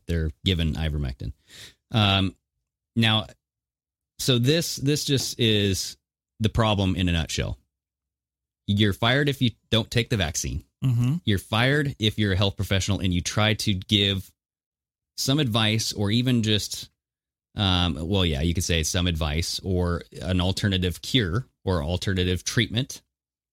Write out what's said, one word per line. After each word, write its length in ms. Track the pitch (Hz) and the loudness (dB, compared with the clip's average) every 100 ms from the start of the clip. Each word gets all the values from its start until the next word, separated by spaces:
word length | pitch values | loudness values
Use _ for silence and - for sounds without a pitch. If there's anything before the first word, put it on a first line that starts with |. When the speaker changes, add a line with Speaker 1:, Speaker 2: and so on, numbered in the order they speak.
| - | -4
Speaker 1:
they're 240 | 85 80 - 95 | -2 -2 -2 0
given 280 | 85 80 73 | 0 0 -2
ivermectin. 580 | 78 73 67 - 58 - _ - - _ - | -2 -2 -4 -6 -10 -10 _ -20 -20 _ -4
Um, 440 | 113 101 98 98 - _ _ _ _ _ 117 | 2 4 2 0 -4 _ _ _ _ _ 0
now, 300 | 113 110 - - _ _ _ _ _ _ _ - | 0 0 -4 -14 _ _ _ _ _ _ _ -6
so 180 | - 120 | 0 2
this, 380 | 123 165 160 - | 2 2 0 -4
this 300 | 135 147 - | -2 -2 0
just 340 | 131 - - | -2 -2 0
is 580 | 113 107 101 92 - - _ _ _ - | 2 4 2 0 -4 -12 _ _ _ -2
the 100 | 110 | 0
problem 460 | - 110 101 95 95 | 2 2 2 2 2
in 140 | 90 | 2
a 40 | |
nutshell. 440 | 85 71 - 52 - _ _ _ _ _ _ _ _ _ _ - | 0 -2 -4 -4 -6 _ _ _ _ _ _ _ _ _ _ -2
You're 260 | 101 104 | 2 2
fired 340 | 92 117 135 147 | 2 2 2 0
if 140 | 135 | 0
you 100 | 120 - _ | -2 -2 _
don't 180 | 110 110 | -2 0
take 220 | 120 117 | -2 0
the 60 | 107 | 0
vaccine. 460 | 78 - 69 64 - _ 131 | 0 -2 -6 -6 -10 _ 0
Speaker 2:
Mm-hmm. 300 | 117 123 170 - | 2 2 0 0
Speaker 1:
You're 140 | 95 | 0
fired 560 | - 110 127 147 143 - | 0 0 2 2 -2 -2
if 220 | 110 - | -2 0
you're 140 | 104 | 0
a 40 | 90 | 2
health 180 | 101 - | 0 0
professional 420 | 95 98 95 95 | -2 0 0 0
and 120 | 92 | 0
you 100 | 90 | -2
try 340 | - - 107 110 | -2 0 0 0
to 180 | - | -2
give 560 | 95 - 104 101 98 - _ _ _ _ _ _ _ _ - | -2 2 2 2 0 -6 _ _ _ _ _ _ _ _ -6
some 200 | - 143 | 0 0
advice 520 | 131 113 107 110 - | 2 2 2 0 -2
or 160 | - 101 | -2 0
even 320 | 113 123 123 | 2 2 2
just, 460 | 110 104 - - - _ _ _ _ _ _ 101 | 2 0 -2 -8 -14 _ _ _ _ _ _ -2
um, 420 | 98 90 87 67 82 | 2 2 2 -2 -2
well, 180 | 101 90 | 0 0
yeah, 160 | 69 | 0
you 120 | 87 | 0
could 100 | 85 | 0
say 180 | 85 82 | 0 0
some 220 | 78 92 87 | 0 0 0
advice 540 | 80 80 78 82 - | 0 -2 -2 -4 -6
or 380 | 95 90 87 85 - - | -2 0 0 -2 -6 -10
an 180 | 76 92 | -2 0
alternative 600 | 90 95 107 95 90 85 | 0 0 0 0 -2 -4
cure 440 | - 131 95 98 - _ 98 | -2 0 0 -2 -6 _ -2
or 180 | 90 | -2
alternative 600 | 73 90 - 92 90 90 | 0 -2 -2 -2 0 -2
treatment. 580 | - - 110 113 - - _ _ _ _ _ | -2 -2 -2 -2 -6 -10 _ _ _ _ _